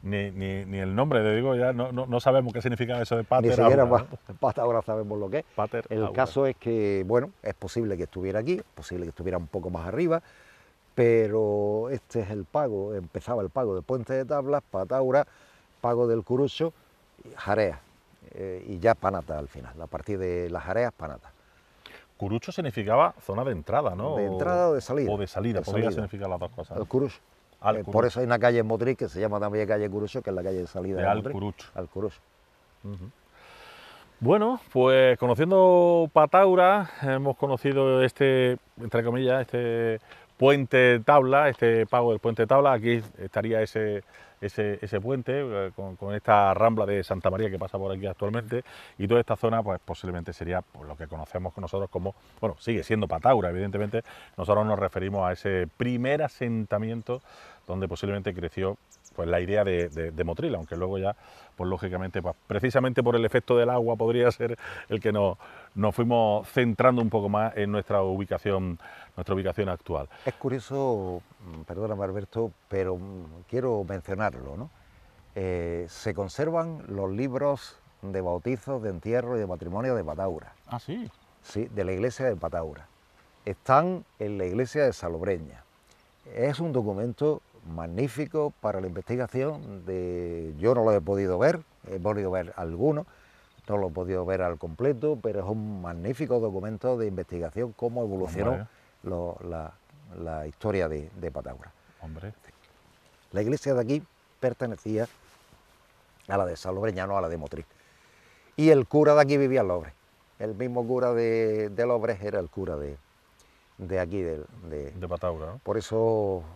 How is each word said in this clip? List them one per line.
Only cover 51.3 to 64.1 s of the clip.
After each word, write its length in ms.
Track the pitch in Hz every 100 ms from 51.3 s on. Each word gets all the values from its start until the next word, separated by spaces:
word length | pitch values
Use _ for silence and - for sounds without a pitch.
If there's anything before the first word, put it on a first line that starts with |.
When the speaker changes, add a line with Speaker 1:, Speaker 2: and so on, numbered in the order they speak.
| 92 90 -
Speaker 1:
nosotros 320 | 90 98 98
como, 240 | 92 92 - _ -
bueno, 160 | 110 80
sigue 240 | - 113
siendo 240 | - 110 101
Pataura, 440 | 80 117 131 90
evidentemente. 520 | 90 101 101 104 113 - - - -
Nosotros 260 | 90 104
nos 140 | 107 104
referimos 500 | 98 - 95 101 92
a 40 |
ese 360 | 92 - 95 85 _
primer 460 | 123 123 127 147
asentamiento 1000 | 151 - 123 113 107 104 110 117 110 123 - - - - -
donde 200 | 92 95
posiblemente 480 | 85 101 101 98
creció, 440 | 90 85 - 95 101 _ - -
pues, 140 | - 85
la 120 | 87
idea 220 | 90 104
de, 280 | 101 90 87
de, 200 | 76 82
de 140 | 78
Motril, 300 | 82 85 160
aunque 200 | 104 80
luego 220 | 85 92 98
ya, 180 | 95 107 - - -
pues, 140 | _ 90
lógicamente, 540 | 92 98 90 92 95
pues, 120 | 90 - _
precisamente 560 | 101 127 127 127 123
por 120 | 120
el 120 | 120 113
efecto 320 | 123 - 123
del 100 | 117
agua 260 | 123 117
podría 360 | 113 113